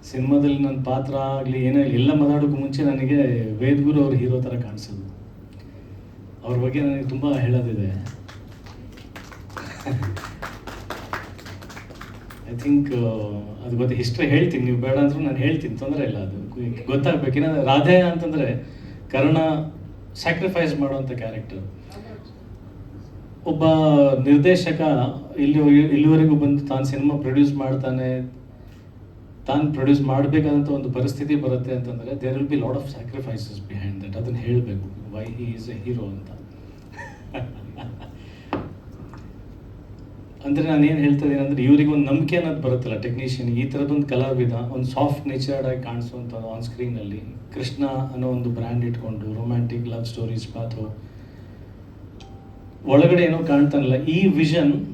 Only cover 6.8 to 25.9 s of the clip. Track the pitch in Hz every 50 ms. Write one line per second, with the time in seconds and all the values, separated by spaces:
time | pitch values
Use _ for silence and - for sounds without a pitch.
6.8 | 143 139 139 139 127 123 127 135 139 143 143 135 123 117 123 123 120 117 110 101
7.8 | 101 98 95 98 95 - - - - - - - - - - - - - - -
8.8 | - - - - - - - - - - - - - - - - - - - -
9.8 | - 285 - 123 - 98 95 95 - - - - - - - - - - - -
10.8 | - - - - - - - - - - - - - - - - - - - -
11.8 | - - - - - - - - - - - - - - 120 120 117 143 143 143
12.8 | 143 143 131 120 117 113 110 110 104 104 104 104 104 104 104 - 120 123 120 120
13.8 | 123 123 120 117 123 - - - 165 143 139 151 175 180 - 131 123 123 123 117
14.8 | 120 131 135 143 143 143 143 151 156 143 131 127 120 151 160 - - 151 110 -
15.8 | 135 139 147 147 135 120 110 104 98 95 98 98 98 - - 127 120 117 - -
16.8 | - - 131 139 131 - 170 - - 131 127 143 147 160 160 147 131 131 135 147
17.8 | 147 175 180 180 180 175 165 165 170 - 156 156 139 123 120 123 - - - -
18.8 | - - - - - - - 131 - 151 160 160 160 160 156 151 156 - - -
19.8 | - - - - - - - - - 165 170 170 185 185 - 175 165 151 143 147
20.8 | 143 139 139 135 131 127 123 113 113 113 110 - 104 - - 98 98 - - -
21.8 | - - - 104 107 110 107 104 - - - - - - - - - - - -
22.8 | - - - - - - - - - - - - - 175 156 156 156 160 160 156
23.8 | 156 156 151 143 143 139 135 127 127 139 143 147 143 180 180 175 - 165 151 143
24.8 | 160 156 143 123 123 - - - - - - 160 143 139 151 156 147 147 143 147
25.8 | 151 151